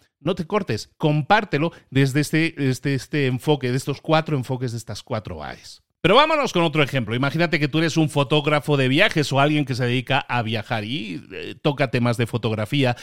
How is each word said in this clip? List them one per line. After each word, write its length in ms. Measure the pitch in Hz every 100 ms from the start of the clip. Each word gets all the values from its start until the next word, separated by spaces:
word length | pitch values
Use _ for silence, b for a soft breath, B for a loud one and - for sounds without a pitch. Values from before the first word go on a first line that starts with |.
| b _
no 160 | 147 190
te 100 | 160
cortes, 460 | 208 - 107 - -
compártelo 760 | 156 151 135 214 208 147 165 B _
desde 320 | 131 139 135
este, 480 | 143 156 165 - 135
este, 240 | 127 143
este 320 | 135 - 151 135
enfoque, 460 | 123 - 147 123
de 60 | 127
estos 220 | - 135
cuatro 380 | - 156 160 147
enfoques, 360 | 120 131 127
de 40 | 113
estas 240 | - 104
cuatro 420 | - 113 - 82
A's. 380 | 69 58 - - _ _
Pero 140 | 165 233
vámonos 380 | 311 311 254
con 80 | 175
otro 220 | 170 151
ejemplo. 320 | 139 139 107 120
Imagínate 440 | 139 160 170 160
que 80 | 147
tú 120 | 156
eres 180 | 165 160
un 120 | 156
fotógrafo 680 | 147 135 151 147 147 - 143
de 100 | 131
viajes 460 | 143 214 160 139
o 60 | 135
alguien 260 | 147 151 135
que 80 | 120
se 100 | 123
dedica 340 | 127 120 131
a 220 | - 123
viajar 420 | 110 110 - 113 107
y, 360 | 147 208 160 -
eh, 220 | 85 90 -
toca 300 | 156 135 135
temas 260 | 123 120 113
de 120 | 117
fotografía 680 | 120 113 107 107 143 127 120